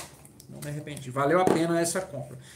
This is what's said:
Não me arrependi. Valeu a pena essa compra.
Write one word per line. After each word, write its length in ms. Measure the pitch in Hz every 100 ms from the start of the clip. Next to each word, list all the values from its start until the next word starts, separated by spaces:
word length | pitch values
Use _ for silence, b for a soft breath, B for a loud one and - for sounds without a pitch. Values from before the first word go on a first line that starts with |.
| - - - - -
Não 100 | 135
me 60 | 147
arrependi. 420 | 147 147 139 131
Valeu 280 | 135 143 175
a 60 | 185
pena 340 | 165 170 170
essa 220 | 170 185
compra. 380 | 185 135 - - B